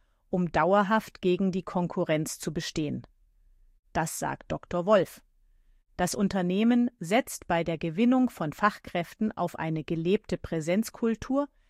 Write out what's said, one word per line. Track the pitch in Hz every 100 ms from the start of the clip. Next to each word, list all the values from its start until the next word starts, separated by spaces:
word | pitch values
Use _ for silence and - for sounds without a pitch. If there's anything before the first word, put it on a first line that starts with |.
| _ _ _
um | 185 170
dauerhaft | 160 165 202 190 220 - -
gegen | 180 180 190
die | 185
Konkurrenz | - 180 170 - 202 156 156 -
zu | -
bestehen. | 156 - - 147 127 - _ _ _ _ _ _ _ _
Das | 165 160 -
sagt | 143 135 -
Doktor | 151 - 175 175
Wolf. | 208 151 - _ _ _ _ _ _ _ -
Das | 175
Unternehmen | - 196 196 180 190 226 240 240 -
setzt | 170 233 - - -
bei | 180
der | 175 160
Gewinnung | 170 160 240 254 254
von | - 156
Fachkräften | - 208 - - 180 165 - 214
auf | - 175 -
eine | 160 156
gelebte | - 165 165 208 - 180
Präsenzkultur | - 165 156 190 226 - 226 220 - 269 285 _